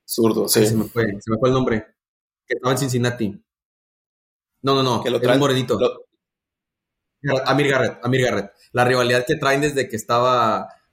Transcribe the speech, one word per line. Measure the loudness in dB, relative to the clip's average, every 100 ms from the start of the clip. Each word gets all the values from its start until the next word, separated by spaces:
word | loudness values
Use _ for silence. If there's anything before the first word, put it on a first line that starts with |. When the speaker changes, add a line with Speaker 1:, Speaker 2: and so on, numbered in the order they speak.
| -10
Speaker 1:
Zurdo, | 0 0 0
Speaker 2:
Ay, | 0
Speaker 1:
sí. | 2 2
Speaker 2:
se | 0
me |
fue, | -4 -4
se | -4 -6 -6
me | -2
fue | 0
el |
nombre. | 0 0 -2 -6 _ _ _ _ _ -10
Que |
estaba | -6 -2
en | -2
Cincinnati. | -2 -2 -2 -2 -6 -8 _ _ _ _ _ _ _ _ _ _ _ _
No, | 0
no, | 0
no, | 2 0
Speaker 1:
Que | 0
lo | 0
Speaker 2:
es |
un |
Speaker 1:
traen, | 2 2
Speaker 2:
morenito. | 2 0 0 0
Speaker 1:
lo | -2 -4 -16 _ _ _ _ _ _ _ _ _ _ _ -4 -2 0
Speaker 2:
Amir | 2 2
Garrett, | 2 0 -2
Amir | -2 0
Garrett. | 2 0 -6 -12 _
La | 0
rivalidad | 2 2 2 0
que | 0 -2
traen | 0 0
desde | 0 -2 -4
que | -6
estaba | -2 0 2 2 2 -2 -6 -16 _